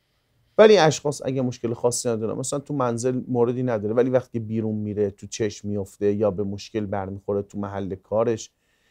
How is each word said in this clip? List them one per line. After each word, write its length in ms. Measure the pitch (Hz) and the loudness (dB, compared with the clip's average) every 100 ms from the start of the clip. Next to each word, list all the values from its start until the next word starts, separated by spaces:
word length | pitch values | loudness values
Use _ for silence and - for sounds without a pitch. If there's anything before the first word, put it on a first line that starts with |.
| _ _ _ _ _ - | _ _ _ _ _ 6
ولی 200 | 214 208 | 8 10
اشخاص 440 | 160 139 147 135 | 6 2 -4 -4
اگه 180 | 135 135 | -4 -2
مشکل 320 | 127 120 113 | -4 -4 -6
خاصی 340 | 120 123 120 123 | 0 0 0 -2
ندارن، 300 | 113 110 104 | -2 -4 -4
مثلاً 200 | 131 143 | -4 -6
تو 160 | - | -4
منزل 460 | 147 123 117 123 127 - | -2 -2 0 -2 -2 -2
موردی 340 | 123 117 123 | 0 2 2
نداره، 320 | 127 113 104 | -2 -2 0
ولی 160 | 117 127 | 2 2
وقتی 280 | 127 120 120 | 2 0 -8
بیرون 360 | 107 110 110 | -4 -4 -2
میره 360 | 107 104 104 101 | -4 -4 -2 -2
تو 160 | - 104 | -2 -14
چشم 420 | - 110 - 104 | -4 -4 -4 -6
میفته 460 | 104 98 - 104 | -6 -6 -2 0
یا 160 | 104 107 | 2 0
به 140 | 92 | 0
مشکل 420 | 101 101 - 113 104 | -4 -6 -6 -6 -4
برمیخوره 560 | 101 95 98 - 101 | -6 -6 -10 -4 -4
تو 160 | 101 101 | -4 -8
محل 360 | 101 98 98 | -6 -6 -6
کارش، 560 | 92 _ 107 117 110 - _ _ _ _ | -8 _ 0 0 -2 -6 _ _ _ _